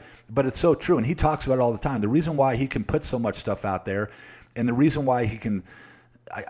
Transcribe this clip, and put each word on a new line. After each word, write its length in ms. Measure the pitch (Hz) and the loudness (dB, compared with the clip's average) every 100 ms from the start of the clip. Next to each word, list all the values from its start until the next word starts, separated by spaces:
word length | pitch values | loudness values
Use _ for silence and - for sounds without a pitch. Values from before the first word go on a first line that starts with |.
| - - - | -4 -20 -4
but 160 | 120 131 | 0 0
it's 140 | - | 2
so 160 | 175 139 | 2 2
true, 220 | - 156 | 2 2
and 80 | 117 | 2
he 100 | - | 2
talks 300 | 156 151 139 | 2 2 0
about 100 | 127 | 2
it 60 | |
all 100 | 120 | 2
the 80 | 110 | 0
time. 220 | 143 120 | -2 -2
The 60 | 104 | 2
reason 280 | 147 160 147 | 2 0 2
why 200 | 135 120 | 2 2
he 120 | 135 | -2
can 160 | 127 | -4
put 200 | 104 151 | -2 -2
so 140 | - 123 | -2 -2
much 200 | 113 - | -2 -4
stuff 260 | - 98 101 | -4 -4 -2
out 200 | 92 - | -4 -4
there, 240 | 98 104 - - - - 117 | -4 -4 -10 -20 -20 -14 -4
and 120 | 120 | 0
the 60 | |
reason 320 | 120 151 147 131 | 4 2 2 0
why 200 | 123 110 | 0 0
he 120 | 110 | -4
can, 260 | 113 98 - - - - _ _ - | -4 -4 -6 -20 -20 -20 _ _ -14
I, 100 | - | -12